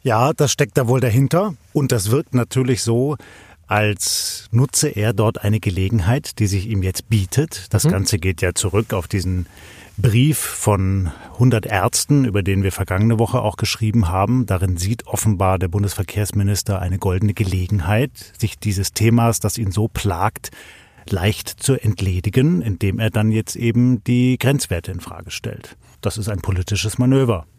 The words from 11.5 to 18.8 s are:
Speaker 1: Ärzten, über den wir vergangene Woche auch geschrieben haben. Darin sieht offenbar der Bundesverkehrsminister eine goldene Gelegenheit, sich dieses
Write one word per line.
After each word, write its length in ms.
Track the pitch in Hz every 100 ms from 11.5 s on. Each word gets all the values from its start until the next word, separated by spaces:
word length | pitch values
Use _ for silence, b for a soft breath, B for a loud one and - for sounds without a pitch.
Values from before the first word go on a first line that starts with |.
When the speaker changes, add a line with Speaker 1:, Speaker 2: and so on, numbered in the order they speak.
| -
Speaker 1:
Ärzten, 600 | - 101 98 - - 143 127
über 160 | 101
den 200 | 95 98
wir 100 | 95
vergangene 460 | - 92 95 110 113
Woche 220 | 117 123
auch 160 | 107 -
geschrieben 520 | 107 - 107 107 87
haben. 360 | 92 98 127
Darin 320 | 127 95 95 87
sieht 300 | 95 120 -
offenbar 520 | 104 110 95 95 92
der 100 | 92
Bundesverkehrsminister 1120 | 98 101 - 95 - 104 101 101 101 - 95
eine 200 | 90 92
goldene 340 | 98 90 104
Gelegenheit, 800 | 95 95 92 90 98 80 104 139 - - -
sich 200 | 107 -
dieses 340 | 107 98